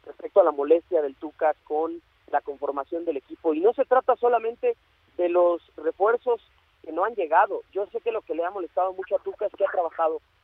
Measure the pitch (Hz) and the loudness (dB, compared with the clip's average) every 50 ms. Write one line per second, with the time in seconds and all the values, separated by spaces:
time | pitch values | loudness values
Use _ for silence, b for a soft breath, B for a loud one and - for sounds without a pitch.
0 | _ - - - - 156 - 202 180 160 147 143 143 147 160 170 - _ 180 160 | _ -20 -18 -16 -16 2 4 6 6 6 4 0 2 4 4 2 4 _ 0 0
1 | 147 139 135 - - 151 - - 165 156 151 - _ - 151 151 160 165 170 170 | 0 -2 -4 -8 -12 -14 -6 -2 -2 -2 -2 -2 _ -6 -4 -2 -2 -4 -6 -10
2 | - _ _ _ _ - - 143 - - 143 135 143 139 139 143 135 - 170 165 | -14 _ _ _ _ -4 -4 -4 -4 -4 -8 -6 -6 -6 -4 -6 -6 -6 -8 -6
3 | 170 165 151 135 - - - - - 165 151 311 349 440 480 - 523 - - 494 | -4 -4 -6 -6 -8 -12 -14 -4 -2 -2 0 2 2 2 2 2 0 2 2 2
4 | - - 247 - - 240 247 233 226 226 240 - - 247 233 - _ _ _ _ | 4 2 0 2 2 2 2 2 0 -4 -6 -4 -2 -4 -4 -4 _ _ _ _
5 | _ _ _ - 175 175 175 180 175 175 170 165 - _ _ - 151 160 - - | _ _ _ -2 -2 0 2 4 4 4 2 0 -4 _ _ -8 -6 -6 -2 0
6 | 196 214 233 240 - 254 233 220 - _ _ _ _ _ _ _ - 160 160 165 | 2 2 2 0 0 -2 -4 -4 -4 _ _ _ _ _ _ _ -16 -10 -4 -2
7 | 185 226 240 208 175 147 156 175 208 214 175 131 - _ - 240 208 - - 226 | -2 -2 -2 -4 -2 2 4 4 4 2 0 -4 -8 _ -6 -6 -6 -6 -6 -6
8 | - 233 220 208 - - 160 156 165 180 202 202 175 151 _ 190 180 190 185 185 | -6 -6 -6 -6 -6 -6 -6 -4 -4 -6 -6 -8 -10 -6 _ -2 -2 -2 -2 -6
9 | 190 - 202 185 - 196 196 - 214 190 - - 196 190 - 190 170 160 - - | -4 -4 -4 -4 -4 -6 -8 -6 -6 -6 -2 -2 -2 -2 0 -2 -4 -2 -2 -2
10 | 165 160 160 151 - _ _ _ | -2 -2 -2 -4 -8 _ _ _